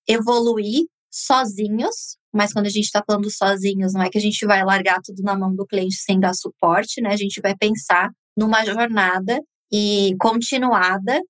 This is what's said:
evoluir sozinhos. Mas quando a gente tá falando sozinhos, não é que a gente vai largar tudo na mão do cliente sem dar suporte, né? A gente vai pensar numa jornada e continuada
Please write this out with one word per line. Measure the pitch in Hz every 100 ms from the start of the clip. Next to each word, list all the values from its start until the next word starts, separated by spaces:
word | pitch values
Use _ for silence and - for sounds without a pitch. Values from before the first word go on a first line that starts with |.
| -
evoluir | 226 220 240 233 226 208 247 339 _ _
sozinhos. | - - 262 233 196 214 214 330 466 - - _
Mas | 208 208
quando | 214 208
a |
gente | 202 208
tá | 208
falando | 208 208 208
sozinhos, | - 196 196 196 190 190
não | 190
é | 185
que | 214
a |
gente | 208 214
vai | 208 196
largar | 190 196 190 180
tudo | 185 190
na | 202 196
mão | 190 185
do | 196
cliente | 190 185 190
sem | - 190
dar | 185
suporte, | 180 - - 170 175 214 -
né? | 220
A | 208
gente | 196 -
vai | 196 196
pensar | 214 220 - 180 190 - _ -
numa | 220 220
jornada | 220 214 233 214 185 185 190 247 - _ -
e | 208 208 208 196 190
continuada | 226 233 233 262 254 208 180 190 196 285 370